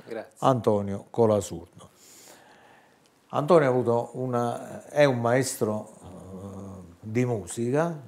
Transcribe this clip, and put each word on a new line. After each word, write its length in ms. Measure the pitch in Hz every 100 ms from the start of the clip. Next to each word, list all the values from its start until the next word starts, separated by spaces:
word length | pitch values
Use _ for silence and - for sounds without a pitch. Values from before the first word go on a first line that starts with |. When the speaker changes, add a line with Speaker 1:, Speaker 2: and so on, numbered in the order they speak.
| -
Speaker 1:
Grazie. 280 | 113 101 -
Speaker 2:
Antonio 640 | 139 127 107 104 98 98 -
Colasurdo. 800 | - 113 104 98 85 - - - _ - - - - - - - - _ _ _ _ _
Antonio 380 | 127 147 170 139
ha 40 |
avuto 400 | 127 120 117 120
una, 720 | - 127 120 117 120 - - -
è 160 | 147
un 160 | 143 123
maestro, 680 | 117 127 131 - 107 107 -
eh, 1080 | - 92 92 90 92 98 98 98 95 87 85
di 240 | 110 113
musica, 800 | 123 113 92 - 117 139 170 156